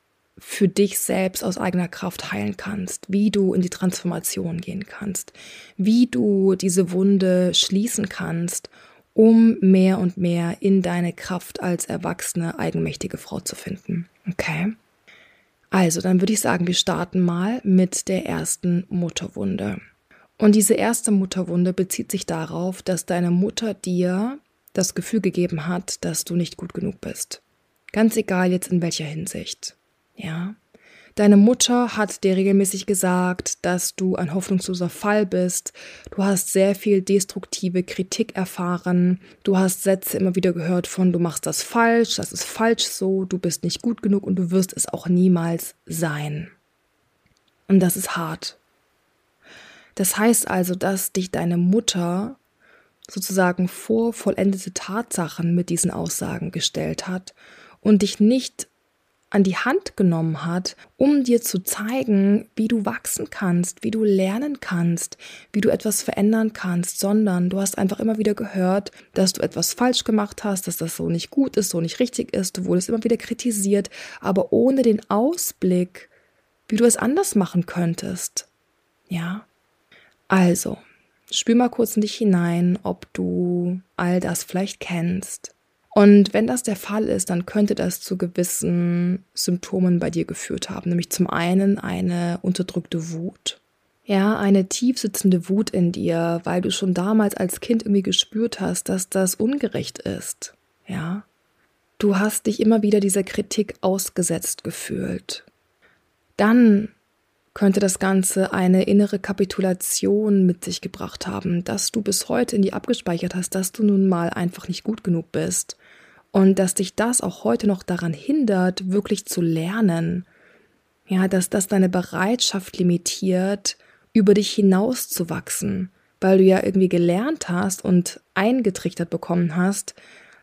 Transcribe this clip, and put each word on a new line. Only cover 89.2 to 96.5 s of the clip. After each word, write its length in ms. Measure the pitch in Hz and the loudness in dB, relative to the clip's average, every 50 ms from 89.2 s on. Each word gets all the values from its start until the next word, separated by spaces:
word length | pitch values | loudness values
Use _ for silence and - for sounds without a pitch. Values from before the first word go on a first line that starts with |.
| - _ _ | -6 _ _
Symptomen 680 | - - - 180 180 - - 196 190 180 180 175 170 | -6 -4 -2 -2 -4 -4 -4 -2 0 2 2 2 2
bei 100 | 165 - | 0 -2
dir 140 | 170 165 - | -2 -4 -4
geführt 440 | - - - - - - - - - | -4 -6 -10 -8 -8 -8 -8 -6 -8
haben. 200 | 196 - - 175 | -10 -6 -4 -2
Nämlich 220 | 175 175 170 - | -2 -2 -2 -4
zum 200 | - - 180 - | -2 -2 0 0
einen 480 | - - 170 175 185 190 196 196 202 - | 0 -2 0 2 2 4 4 4 2 0
eine 600 | - 202 180 180 185 180 175 175 175 175 175 - - | -2 -4 -4 -2 -2 -2 -2 -2 -2 -2 -4 -2 -2
unterdrückte 720 | 185 180 - 180 - - 180 165 - - 165 160 170 165 | -2 -2 -2 -4 -4 -6 -8 -6 -4 -6 -6 -6 -6 -8
Wut. 480 | 165 170 190 - _ _ - - - _ _ _ _ _ _ _ _ _ | -8 -8 -10 -10 _ _ -10 -10 -10 _ _ _ _ _ _ _ _ _
Ja, 320 | - 202 190 196 208 220 | 0 0 2 2 2 0
eine 320 | - 202 196 196 196 185 190 | 0 2 4 4 4 4 2
tief 300 | - - 240 254 254 - | -2 -2 0 0 0 0
sitzende 500 | - 208 - - - 190 185 175 170 - | -4 -4 -4 0 2 4 2 2 2 0
Wut 220 | 190 208 220 - | -2 -2 -2 -2
in 220 | - 190 175 170 180 | 0 0 0 0 0
dir, 480 | - - 175 165 165 170 170 170 170 - | 0 -2 -2 0 0 0 -2 -2 -4 -4
weil 200 | - | -2